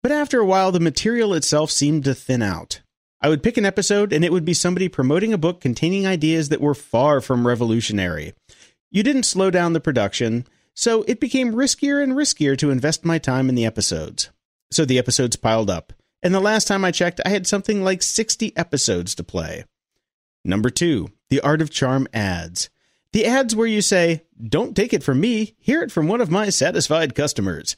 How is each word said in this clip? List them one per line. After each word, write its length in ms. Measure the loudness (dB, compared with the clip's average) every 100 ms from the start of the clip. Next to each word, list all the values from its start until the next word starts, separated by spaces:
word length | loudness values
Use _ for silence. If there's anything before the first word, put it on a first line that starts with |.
But 80 | 0
after 280 | 0 0 2
a 60 | 4
while, 260 | 4 2
the 80 | 2
material 540 | 0 0 -2 0 0
itself 380 | 0 0 0 0
seemed 320 | 0 0 0
to 100 | 0
thin 300 | -4 -2 0
out. 380 | 0 -4 -8 -16 _ _ _ _
I 80 | 0
would 120 | 2
pick 160 | 2 2
an 80 | 0
episode, 480 | 0 0 0 2
and 100 | 2
it 80 | 2
would 140 | 2 0
be 80 |
somebody 340 | 0 0 0 -2
promoting 460 | 0 2 2 2
a 60 | 0
book 220 | 0 -2
containing 440 | -4 -2 0 0 0
ideas 440 | 0 0 0 0
that 120 | 0
were 140 | 0 -2
far 460 | -2 0 2 2
from 260 | 0 0 2
revolutionary. 880 | 0 0 0 0 -2 -2 -4 -10 -16 _ -20 -20 _ _
You 100 | 0
didn't 220 | 2 0
slow 260 | 0 0 2
down 240 | 2 2
the 60 | 0
production, 680 | 0 0 0 0 -2 -2 -6 _ _ -4
so 260 | 0 0 0
it 120 | -2
became 360 | 0 0 0 0
riskier 480 | 0 0 0 0
and 100 | 0
riskier 420 | 0 -2 0 0 2
to 100 | 0
invest 340 | 0 0 -2
my 140 | -2 0
time 320 | 0 0 0
in 60 | 2
the 100 | 0
episodes. 640 | -2 -4 -4 -6 -8 -10 _ _ _ _
So 160 | -2 2
the 140 | 2
episodes 380 | 2 0 0 0
piled 340 | 0 0 0
up. 200 | -4 -8 -20 _ _
And 100 | 0
the 60 | 2
last 280 | 2 2 0
time 180 | 0 0
I 60 |
checked, 300 | 0 -2 -2 -2
I 40 |
had 180 | -2 -2
something 360 | -4 -2 -2
like 200 | 0 -2
sixty 520 | -2 -2 -2 -2 -4 -4
episodes 600 | -4 -2 0 -2 -4 -10
to 80 |
play. 420 | -6 -6 -6 -10 -14 _ _ _ _ _ _ _ -4
Number 240 | 0 0
two, 400 | 0 0 0 -4 _ _
the 120 | 0
Art 200 | 2 0
of 80 | -2
Charm 380 | -2 0 0 -2
ads. 560 | -2 -4 -4 -8 -10 -10 _ _ _ _
The 120 | 0 2
ads 300 | 2 0 0
where 120 | 0
you 140 | 2
say, 420 | 2 4 4 0 _ _
"Don't 340 | -2 -2 0 0
take 180 | 0
it 100 | 0
from 160 | 2 2
me, 360 | 2 0 -2 _
hear 220 | -2 0
it 100 | 0
from 160 | -2 0
one 140 | 0
of 100 | 0
my 180 | 0 0
satisfied 680 | 0 0 0 0 0 0 -2
customers." 600 | -2 -2 -4 -4 -8